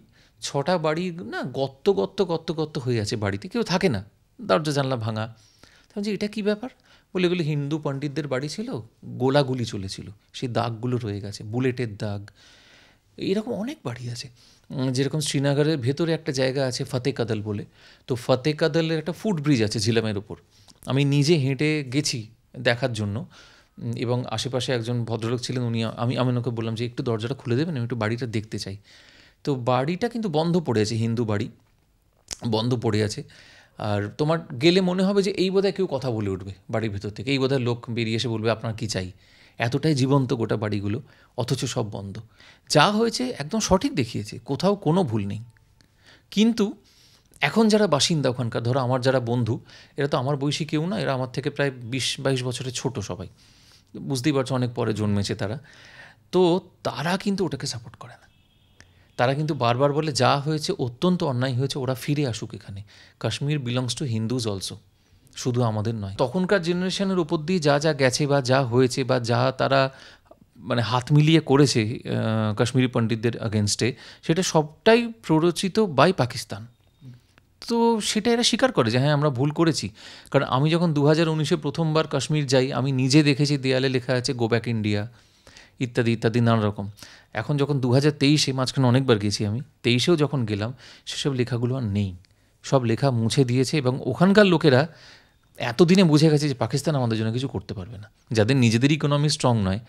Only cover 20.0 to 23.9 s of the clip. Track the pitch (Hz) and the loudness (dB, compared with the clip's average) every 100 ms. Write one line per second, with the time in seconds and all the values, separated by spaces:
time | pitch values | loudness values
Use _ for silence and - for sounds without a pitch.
20 | 110 101 - 90 _ _ _ _ - 131 | 0 -2 -8 -14 _ _ _ _ -4 0
21 | 143 143 143 170 131 131 151 156 131 139 | 2 4 4 4 2 0 0 -2 -2 -2
22 | 147 123 104 _ _ - 123 120 131 107 | -2 -4 -10 _ _ -4 0 0 0 -2
23 | 104 104 185 - - _ _ - 117 | -4 -4 -8 -16 -20 _ _ -12 -8